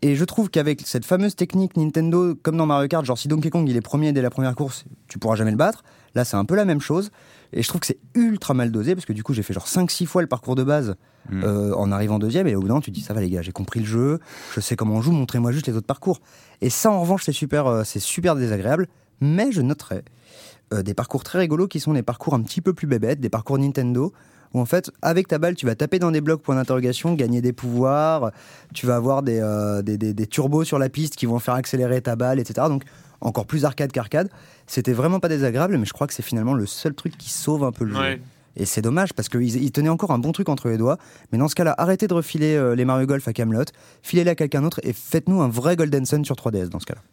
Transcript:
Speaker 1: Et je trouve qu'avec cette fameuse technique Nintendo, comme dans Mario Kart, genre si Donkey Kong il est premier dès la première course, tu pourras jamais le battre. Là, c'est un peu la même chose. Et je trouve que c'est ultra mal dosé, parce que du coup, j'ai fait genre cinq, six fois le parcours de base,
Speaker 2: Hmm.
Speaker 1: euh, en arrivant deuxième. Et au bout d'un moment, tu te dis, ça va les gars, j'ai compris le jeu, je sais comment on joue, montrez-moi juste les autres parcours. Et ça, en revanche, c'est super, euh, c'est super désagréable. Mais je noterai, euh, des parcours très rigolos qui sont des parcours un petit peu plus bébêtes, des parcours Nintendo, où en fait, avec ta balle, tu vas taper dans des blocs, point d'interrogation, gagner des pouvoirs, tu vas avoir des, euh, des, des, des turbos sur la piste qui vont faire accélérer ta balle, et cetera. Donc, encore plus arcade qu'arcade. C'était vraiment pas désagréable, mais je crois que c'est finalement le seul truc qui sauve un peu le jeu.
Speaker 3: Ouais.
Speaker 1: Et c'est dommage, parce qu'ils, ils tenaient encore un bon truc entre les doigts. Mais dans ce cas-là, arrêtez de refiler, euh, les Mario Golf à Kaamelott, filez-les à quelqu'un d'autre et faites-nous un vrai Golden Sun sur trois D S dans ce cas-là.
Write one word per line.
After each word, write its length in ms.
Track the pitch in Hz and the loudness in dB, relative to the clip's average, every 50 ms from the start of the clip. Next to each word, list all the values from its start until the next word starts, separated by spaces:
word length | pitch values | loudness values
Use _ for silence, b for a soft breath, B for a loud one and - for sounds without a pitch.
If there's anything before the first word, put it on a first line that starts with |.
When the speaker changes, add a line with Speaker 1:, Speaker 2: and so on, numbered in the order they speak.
| - | 2
Speaker 1:
Et 120 | 143 143 | 2 2
je 80 | 139 170 | 2 0
trouve 260 | 180 - - 220 185 | -2 0 -2 -2 2
qu'avec 300 | - 160 147 151 147 139 - | 2 0 2 2 0 -2 -4
cette 200 | - - 123 117 | -6 -4 -4 -2
fameuse 300 | - 185 180 196 208 185 | 0 0 2 2 0 0
technique 400 | - 180 175 - 190 190 185 - | 0 -4 0 2 0 0 2 0
Nintendo, 600 | 170 156 156 151 160 160 165 165 175 180 175 165 - _ | 0 0 0 2 0 2 2 2 2 2 2 0 -2 _
comme 120 | 147 156 | -2 0
dans 120 | 165 160 151 | 0 2 2
Mario 200 | 147 143 139 143 | 2 2 2 0
Kart, 160 | 147 165 151 | 0 -2 0
genre 140 | 123 127 117 | 0 -2 -2
si 100 | - 143 | -2 -2
Donkey 220 | 151 156 151 165 | -2 0 0 0
Kong 180 | - 175 165 139 | 0 2 2 2
il 80 | 123 | 2
est 60 | 117 | 0
premier 320 | 107 - - 143 151 151 143 | -2 0 0 2 2 2 2
dès 80 | 143 | 2
la 80 | 127 123 | 0 0
première 240 | - - 135 131 127 | 0 0 -2 -2 0
course, 320 | - 151 135 127 - - - - - _ _ | -2 -4 -4 -4 -10 -16 -18 -20 -20 _ _
tu 100 | - - | -14 -4
pourras 180 | - 113 113 | 0 0 2
jamais 140 | 104 110 110 | 2 2 2
le 80 | 110 104 | 4 4
battre. 260 | 151 190 226 - b b b b b b b | 2 2 2 -2 b b b b b b b
Là, 100 | 120 123 | -2 -2
c'est 140 | - - 101 | 0 0 0
un 80 | 98 | 0
peu 80 | 107 165 | 2 2
la 100 | 202 208 | 2 4
même 160 | 190 165 147 | 4 2 0
chose. 280 | 135 - 147 170 202 208 B B B B B B B B | 0 0 -2 -2 -2 -4 B B B B B B B B
Et 120 | - - 113 | -4 -2 -2
je 40 | - | -2
trouve 140 | - 180 | -2 -4
que 60 | - - | -2 -4
c'est 100 | - - _ - - | -6 -6 _ -4 0
ultra 400 | 240 233 233 220 190 - - 139 | 2 2 4 2 0 -2 0 0
mal 180 | 127 123 120 | 2 2 2
dosé, 220 | 113 113 104 135 185 | 0 0 0 0 -2
parce 120 | 185 - - | -2 -2 -6
que 60 | 110 | -6
du 100 | 104 110 | -6 -2
coup, 100 | - 143 | -2 -2
j'ai 80 | 113 | -2
fait 140 | 101 - 98 | -2 -2 -4
genre 120 | 95 - - | -6 -6 -2
cinq, 220 | - 180 180 170 | 0 0 0 0
six 160 | - - 180 | 0 -2 -4
fois 160 | 160 - 185 | 0 0 0
le 60 | 175 - | 0 0
parcours 260 | - 127 - - 127 | -2 -4 -2 -4 -2
de 100 | 135 131 | 0 2
base, 320 | 135 147 151 139 110 95 - b b b b b - | 2 2 0 0 -2 -6 -8 b b b b b -8
Speaker 2:
Hmm. 100 | 98 95 92 | -6 -2 0
Speaker 1:
euh, 300 | 101 104 101 104 104 101 | 0 0 0 0 0 0
en 180 | 87 101 101 | 0 0 0
arrivant 280 | 101 98 104 104 107 107 | 0 0 0 0 0 0
deuxième. 260 | 104 107 117 170 190 165 | 0 0 0 0 0 2
Et 80 | 107 | 0
au 60 | 98 | 0
bout 60 | 95 98 | 0 2
d'un 80 | 117 | 0
moment, 60 | 147 | 0
tu 100 | 147 - | 0 -2
te 40 | 101 | -8
dis, 60 | - | -8
ça 140 | - - 104 | -8 -6 -4
va 60 | 110 | -2
les 80 | 101 90 | -2 -2
gars, 100 | 92 90 | -2 -2
j'ai 100 | 85 90 90 | -4 -6 -6
compris 260 | - 98 92 - 117 | -8 -8 -6 -4 -4
le 80 | 110 107 | -4 -2
jeu, 320 | 110 117 123 139 151 165 B B B B B B - | 0 0 0 0 0 -2 B B B B B B -8
je 60 | - | -6
sais 160 | 104 - 120 | -4 -4 -2
comment 180 | - 110 107 107 | -2 0 0 0
on 60 | 110 | 0
joue, 100 | 113 151 170 | 2 2 2
montrez-moi 380 | 156 135 120 - 123 120 120 | 2 0 0 0 0 0 0
juste 140 | 120 147 147 | 0 -2 -2
les 100 | - 117 | -2 -4
autres 120 | 113 104 - | -4 -2 -4
parcours. 340 | 139 - - 190 180 - B B B B B B B B | -6 -4 0 -2 -2 -2 B B B B B B B B
Et 80 | - 123 | -2 -2
ça, 220 | 120 - - 220 | 0 2 2 4
en 100 | 214 190 | 4 4
revanche, 220 | 170 170 190 190 - | 2 2 0 0 0
c'est 60 | - 147 | -2 -2
super, 320 | - - 139 143 147 147 | -2 -2 0 0 2 2
euh, 180 | 131 120 113 110 | 2 2 2 0
c'est 160 | - - 104 | -2 -4 -6
super 360 | 95 - - - 175 180 160 | -4 -4 -4 0 2 2 2
désagréable. 520 | 139 127 117 107 101 95 110 131 165 185 170 b b b b b _ | 2 2 0 0 0 0 0 2 2 0 -2 b b b b b _
Mais 320 | 135 143 156 180 220 277 | 0 2 2 4 2 2
je 100 | 247 180 | 2 2
noterai, 420 | 127 127 101 - - - 95 95 - B B B B B B B B B B B B _ - | 2 0 0 -2 -6 -10 -8 -10 -10 B B B B B B B B B B B B _ -2
euh, 80 | 107 95 | -2 -2
des 100 | 98 101 | -2 -2
parcours 300 | - 120 - - 135 - | -4 -4 -2 -4 -4 -4
très 160 | - - 175 | -2 0 0
rigolos 280 | 185 165 151 156 185 202 | 2 2 2 0 0 0
qui 120 | - 156 | -2 -4
sont 140 | - 156 156 | -2 0 0
des 100 | 139 113 | 0 0
parcours 320 | - 120 - - - 147 | -2 -4 -4 -2 0 0
un 60 | 127 113 | 0 0
petit 180 | 110 - - | -2 -4 -2
peu 120 | 165 190 185 | 0 0 -2
plus 120 | - - | 0 0
bébêtes, 340 | 151 135 113 107 147 160 147 | 0 0 2 2 0 0 0
des 100 | 127 113 | -2 -2
parcours 280 | - 110 110 - 139 135 | -2 -4 -2 0 0 0
Nintendo, 560 | 139 139 135 - 127 123 123 123 135 185 b b b b b b b b _ | 2 0 0 0 0 0 0 0 0 -2 b b b b b b b b _
où 80 | 123 | -2
en 40 | 123 | 0
fait, 240 | 117 - 180 185 - - _ | 2 2 0 0 -2 -12 _
avec 260 | - 143 170 175 190 - | 0 2 2 2 2 0
ta 120 | - 151 | 0 0
balle, 160 | 156 175 180 | 0 0 0
tu 100 | - - | 0 0
vas 100 | 123 113 | -2 0
taper 240 | 107 147 151 - 185 | 0 0 0 0 2
dans 100 | 175 170 | 2 2
des 100 | 160 151 | 2 2
blocs, 200 | 147 147 160 151 | 2 2 0 0
point 140 | - - 139 | 0 0 0
d'interrogation, 580 | 131 131 - 139 127 123 123 123 - - 165 175 | 0 2 2 0 2 2 0 0 0 0 0 0
gagner 260 | 156 127 117 120 123 | 2 2 2 2 2
des 100 | 120 123 | 2 0
pouvoirs, 800 | 123 123 - 123 120 120 127 131 139 147 151 160 160 156 131 110 B B B B B B B B - | -2 -2 -4 -2 0 2 2 2 4 4 2 2 2 2 0 -2 B B B B B B B B -12
tu 120 | - - | -4 0
vas 100 | 123 123 | 0 2
avoir 260 | 120 117 127 135 135 | 2 2 2 2 2
des, 180 | 139 135 117 113 | 2 2 0 2
euh, 400 | 110 107 107 104 104 104 104 101 | 2 0 0 0 0 0 0 -2
des, 160 | 98 104 107 104 | -2 -2 -2 0
des, 160 | 110 107 104 | 0 -2 0
des 140 | 104 110 110 | -2 -4 -2
turbos 360 | - - 143 135 143 156 160 | 0 0 0 2 2 2 0
sur 160 | 156 - 143 | 2 0 0
la 80 | 135 131 | 0 0
piste 300 | 135 143 156 151 - - | -2 -2 -4 -4 -4 -4
qui 80 | - | -2
vont 140 | 120 117 120 | 0 0 0
faire 140 | - - 123 | 0 0 -2
accélérer 440 | 127 135 - - 131 127 123 123 127 | -2 -2 -2 -2 0 0 2 0 0
ta 140 | 120 123 117 | 0 -2 -2
balle, 240 | 113 123 127 131 135 | 0 0 0 2 0
et 60 | 117 | -2
cetera. 240 | - 113 - 131 160 | -2 -2 0 2 2
Donc, 140 | 147 139 131 B B B B B B B | 2 0 -4 B B B B B B B
encore 260 | - 117 107 - 107 | -6 -4 -4 -4 -4
plus 200 | - - 156 135 | -2 -2 0 0
arcade 260 | 147 131 - 151 135 | 0 0 0 -4 -2
qu'arcade. 380 | - 131 117 - - 151 185 202 B B B B B B B | -2 -4 -6 0 0 0 0 0 B B B B B B B
C'était 280 | B - - 123 - 127 | B -4 -2 0 0 2
vraiment 260 | 117 127 160 185 190 | 2 2 2 0 2
pas 80 | - 175 | 0 0
désagréable, 500 | 160 147 135 131 113 127 156 185 196 147 | 0 2 2 0 2 2 0 2 2 0
mais 80 | 107 | 0
je 60 | - | -2
crois 160 | - - 147 143 | -2 -4 -6 -6
que 60 | - | -4
c'est 100 | - - | -8 -8
finalement 300 | - - 117 110 120 139 | -4 -2 -2 0 0 0
le 120 | 131 101 | 0 0
seul 280 | 101 - - - 160 143 | -2 -6 -4 -6 -6 -6
truc 240 | - - 165 - - | -4 -8 -10 -10 -10
qui 120 | - - | -12 -10
sauve 360 | - - - - 151 151 139 | -8 -6 -2 -2 0 0 0
un 80 | 131 117 | -2 -2
peu 100 | - 120 | -2 -4
le 100 | 107 104 | -4 -2
jeu. 60 | 131 | -2
Speaker 3:
Ouais. 220 | 135 135 135 127 127 B B B B B B | 0 -2 -2 -4 -8 B B B B B B
Speaker 1:
Et 100 | - 98 | -6 -4
c'est 160 | 98 - - | -2 -2 -2
dommage, 300 | 107 113 131 170 196 185 - | 0 0 2 2 0 0 -2
parce 140 | - 107 - | -6 -8 -2
qu'ils, 300 | - 123 120 120 110 127 | -2 0 0 0 0 0
ils 100 | 131 139 | -2 0
tenaient 180 | - - 147 156 | 0 2 2 2
encore 220 | 160 170 208 190 | 2 0 0 0
un 60 | 151 120 | 0 0
bon 140 | 120 147 | 2 0
truc 160 | 160 - 202 - | -2 -2 0 -2
entre 200 | - - - 120 | -2 -2 0 -2
les 80 | 113 110 | 0 2
doigts. 200 | 113 123 151 175 B B B B B B | 2 2 0 0 B B B B B B
Mais 60 | - 113 | 0 0
dans 100 | 135 156 | 2 0
ce 60 | - | 2
cas-là, 200 | - 180 160 - - | 2 2 2 2 2
arrêtez 300 | - 175 190 185 214 208 | 2 2 2 2 2 2
de 60 | 180 | 2
refiler, 420 | 170 160 - - 160 147 156 156 | 0 0 0 -2 0 2 2 4
euh, 180 | 151 135 123 120 | 4 4 2 2
les 120 | 123 127 | 2 2
Mario 200 | 127 131 131 131 | 2 2 2 2
Golf 220 | 131 139 139 131 - | 2 0 0 -2 -4
à 60 | 110 | -2
Kaamelott, 380 | - 120 113 113 110 139 - B B B B B B | -2 0 0 2 0 0 -2 B B B B B B
filez-les 300 | B - - 175 170 175 | B 0 2 2 4 4
à 40 | 170 | 2
quelqu'un 260 | - 160 143 - 143 | 2 0 0 2 2
d'autre 180 | 139 160 170 - - | 0 0 -2 -2 -4
et 100 | - 117 | -4 -6
faites-nous 480 | - - - - 165 156 - 190 190 | -6 -6 -2 -2 0 2 2 2 4
un 80 | 156 123 | 2 2
vrai 260 | 110 120 123 156 180 | 0 2 2 2 2
Golden 300 | 170 165 147 143 139 127 | 2 2 2 2 0 0
Sun 180 | 123 - 151 147 | 0 0 0 0
sur 100 | - 139 - | -2 -4 -4
trois 140 | - 120 110 | -2 -2 -2
D 60 | 98 | -2
S 100 | 90 87 | -4 -4
dans 100 | 82 87 | -6 -8
ce 60 | - | -8
cas-là. 160 | - - - - _ | -8 -10 -12 -12 _